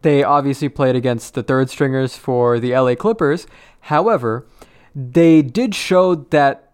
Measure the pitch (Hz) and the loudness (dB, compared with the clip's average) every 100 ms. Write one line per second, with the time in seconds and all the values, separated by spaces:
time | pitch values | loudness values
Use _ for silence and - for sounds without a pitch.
0 | 156 143 110 143 139 139 147 - 135 127 | 2 2 2 0 0 -4 -6 -2 0 0
1 | 127 117 - - 113 131 131 - 143 135 | -2 -4 -6 -10 -2 -2 -2 -2 -4 -2
2 | 131 - - 123 120 120 123 123 127 123 | -4 -6 -6 -2 0 0 -2 0 0 0
3 | 214 226 147 170 - - - _ - 151 | -2 -2 -2 -2 -6 -20 -20 _ -4 -2
4 | 196 202 120 113 - _ - _ _ 143 | 0 0 -2 -6 -10 _ -20 _ _ -14
5 | 127 165 165 160 139 156 254 196 - 185 | -4 2 6 6 4 -2 -4 -4 0 2
6 | 185 170 135 151 143 135 _ | 2 0 0 2 2 0 _